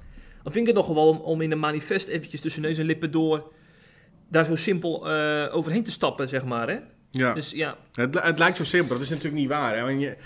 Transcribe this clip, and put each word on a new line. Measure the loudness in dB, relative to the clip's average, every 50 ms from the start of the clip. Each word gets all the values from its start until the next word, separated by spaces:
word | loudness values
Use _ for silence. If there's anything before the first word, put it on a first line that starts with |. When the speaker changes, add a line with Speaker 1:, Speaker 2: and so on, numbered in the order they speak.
| -14 -18 -18 -20 -20 -20 -18 -12 -8
Speaker 1:
Dan | -2 0
vind | 2 4
ik | 4 4
het | 4 4
nog | 4 4
wel | 6 8 6
om, | 6
om | 4 2 -2 0 0
in | 0 0
een | 0 0
manifest | 0 0 -2 -2 -2 -2 -2 -2 -2
eventjes | -2 -6 -6 -6 -6 -10 -6
tussen | -6 -6 -4 -2
neus | -2 -2 0
en | 0 0
lippen | 0 0 0 -2 0
door | 2 2 4 4 2 0 -2 -8 -20 -20 -20 _ _ _ -20 -20 -20 -20 _ _ _ -20 -20 -10
daar | -4 -4 -2
zo | -2 -2
simpel, | -2 -2 -2 -2 -2 -2 -4 -6 -4 -4 -2
eh, | -2 0 0 0 0 -2 -4 -2 -2
overheen | -4 -2 -2 -2 -2 -2
te | -4
stappen, | -4 -2 -2 -2 0 -2 -4 -4
zeg | -4 -4 -4
maar, | -2 -4 -2 -2 -4
hè? | -4 -6 -8 -14 -20 _ _ _
Speaker 2:
Ja. | -2 0 2 2 2
Speaker 1:
Dus | 0 -4 -6
ja. | -4 -4 -4 -4 -6 -10 -16 _ -4
Speaker 2:
Het | -2 -2 0 0
li-, | 2
het | 2 2 4 6
lijkt | 4 4 4
zo | 2 -2
simpel, | 2 2 2 2 2 0
dat | -2 -2
is | -4
natuurlijk | -4 -4 -4 -4 0
niet | 0 0
waar, | 0 0 0 0 0 0
hè? | 0 0
Want | 0 0 0
je, | -2 -4 -6 -10 -12